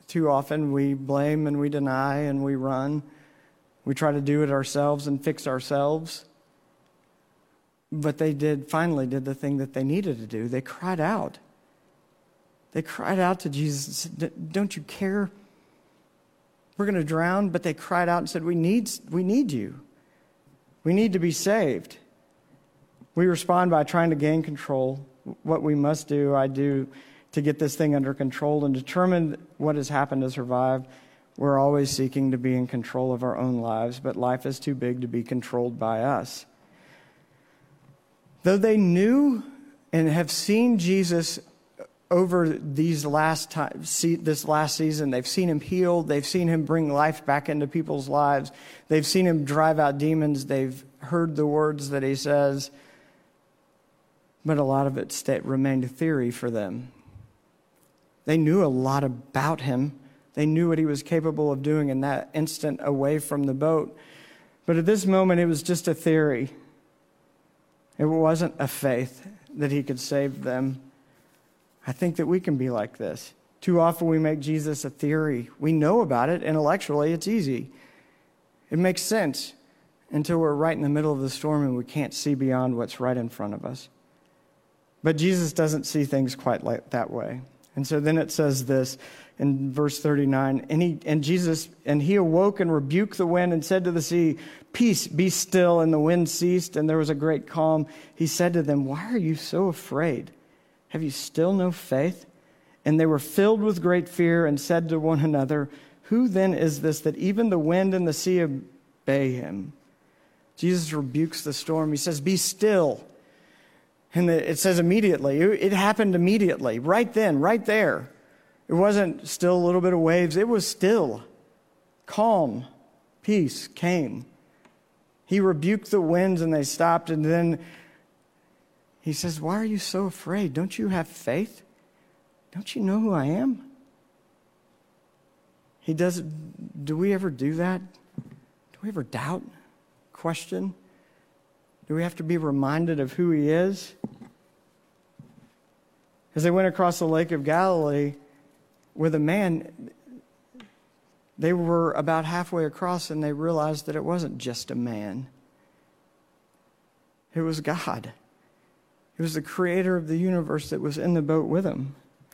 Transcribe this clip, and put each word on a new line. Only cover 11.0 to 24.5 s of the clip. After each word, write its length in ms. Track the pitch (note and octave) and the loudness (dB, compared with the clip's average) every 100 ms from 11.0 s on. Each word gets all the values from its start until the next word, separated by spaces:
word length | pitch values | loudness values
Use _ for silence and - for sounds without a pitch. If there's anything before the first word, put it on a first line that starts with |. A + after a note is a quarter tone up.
out. 380 | D#3 A3 - - _ _ _ _ _ _ _ _ _ _ _ _ _ | -2 -2 -6 -10 _ _ _ _ _ _ _ _ _ _ _ _ _
They 100 | - | -8
cried 380 | D#3+ - - F#3 | -6 -6 -2 0
out 200 | F3+ F#3 | 2 0
to 80 | E3+ | -4
Jesus 380 | C#3 D3+ C#3 C#3 | -4 -4 -4 -8
and 80 | |
said, 240 | C#3+ E3 - | -10 -10 -8
"D-, 220 | D#3+ - D#3+ | -8 -8 -8
don't 240 | F#3 G3+ - | -4 -4 -6
you 60 | |
care? 480 | D3 - F#3+ G3+ G3 - - _ _ _ _ _ _ _ _ _ _ _ _ - | -14 -8 -4 -2 -4 -8 -20 _ _ _ _ _ _ _ _ _ _ _ _ -4
We're 100 | G3+ | -2
gonna 180 | F#3+ | 0
drown." 460 | D3+ D#3+ E3+ F#3+ G3+ | 0 0 0 2 0
But 120 | E3+ | 0
they 120 | F3 | -2
cried 340 | D3+ - F3+ F3 | -4 -2 0 2
out 100 | F3 | 2
and 100 | E3+ | 0
said, 160 | - | -4
"We 120 | E3 F3 | -2 2
need, 340 | E3 A3+ - - - | 2 2 0 -6 -6
we 120 | E3 | -2
need 300 | F#3 A#3 C4 | 0 2 0
you. 280 | C3+ G2+ - - _ _ _ _ _ _ _ _ _ | -2 -6 -10 -20 _ _ _ _ _ _ _ _ _
We 120 | D#3+ | 0
need 180 | F#3 A3 | 2 2
to 60 | F#3 | 2
be 140 | E3+ | 0
saved." 680 | D3 G3 G#3+ E3+ G2+ - - _ _ _ _ _ _ _ _ _ _ - | 0 0 2 2 -2 -6 -18 _ _ _ _ _ _ _ _ _ _ -8
We 120 | - F3+ | 0 2
respond 440 | E3+ - F3+ F3+ | 2 2 2 4
by 140 | D#3+ | 4
trying 260 | D3 F3 E3+ | 2 2 2
to 60 | D3 | 2
gain 260 | D3 D#3+ | 2 2
control. 640 | D#3 | 0